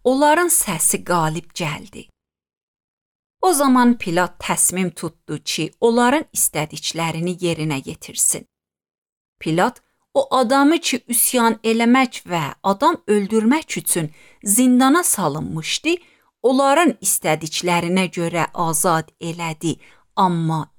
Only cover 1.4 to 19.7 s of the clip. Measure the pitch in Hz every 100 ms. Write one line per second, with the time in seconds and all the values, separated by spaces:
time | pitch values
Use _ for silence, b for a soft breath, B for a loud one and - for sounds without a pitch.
1.4 | - - 160 156 - - - _ _ _
2.4 | _ _ _ _ _ _ _ _ _ _
3.4 | 370 285 277 254 240 240 - 170 175 -
4.4 | - 165 - 180 185 - 165 - - 151
5.4 | - - 156 - 226 233 240 233 - -
6.4 | - 156 151 151 - 160 165 160 170 175
7.4 | 175 160 156 139 131 156 - - - -
8.4 | - _ _ _ _ _ _ _ _ _
9.4 | - 165 214 - _ _ _ - 539 254
10.4 | 233 269 285 330 - 247 - 240 - 247
11.4 | 226 220 226 226 233 254 247 - - 175
12.4 | 139 - 190 196 311 339 - 208 196 220
13.4 | 220 302 - - - - 151 b b b
14.4 | 202 208 254 247 262 339 349 - 165 156
15.4 | 160 160 156 - 302 349 b b b _
16.4 | 254 269 277 285 349 - - - 175 156
17.4 | 160 - 175 175 170 185 180 - 170 170
18.4 | 151 - 165 160 165 160 156 _ 170 170
19.4 | 165 156 165